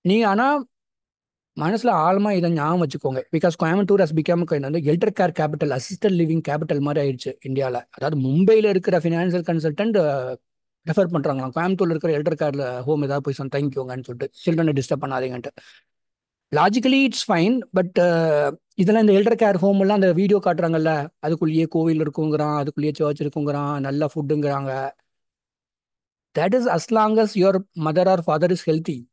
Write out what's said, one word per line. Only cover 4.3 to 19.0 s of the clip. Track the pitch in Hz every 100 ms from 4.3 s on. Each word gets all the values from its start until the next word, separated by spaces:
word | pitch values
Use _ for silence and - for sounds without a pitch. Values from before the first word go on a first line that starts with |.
| 170
kind | 165 151
of | 139
elder | 160 147 165 214 202
care | 180
capital, | 170 156 151 151 127
assisted | - 190 208 180
living | 165 160 160
capital | 147 156 147
மாதிரி | 143 147 143
ஆயிடுச்சு | 127 127 - 131
இந்தியால. | 131 131 123 -
அதாவது | - 139 151 131
மும்பைல | 143 196 220 214
இருக்கிற | 190 185 175
ஃபினான்ஷியல் | 165 165 180 175
கன்சல்டன்ட், | 170 165 156 151 214 208
ஆ, | 151 139 127 127 _ _ _ _ 160
ரெஃபர் | 160 180
பண்றாங்களாம், | 165 143 135 131
கோயம்புத்தூர்ல | 143 175 185 175
இருக்கிற | 160 165 147
எல்டர் | 151 156 151
கேர்ல | 139 131 123
ஹோம் | 123 151
ஏதாவது | 139 143
போய் | 139
சொன்ன | 135 135 139
தங்கிக்கோங்கன்னு | 143 139 127 127
சொல்லிட்டு, | 127 123 135 - -
சில்ட்ரனை | 165 165 139
டிஸ்டர்ப் | 127 143
பண்ணாதீங்கன்ட்டு. | 139 131 131 123 131 - - - _ _ _ _ _ _ _ 147
Logically | 180 233 254 269
it's | 269 -
fine, | - 180 180 254 -
but, | 185 180 185
ஆ, | 175 165 165 147 143 147 _
இதெல்லாம் | - 185 214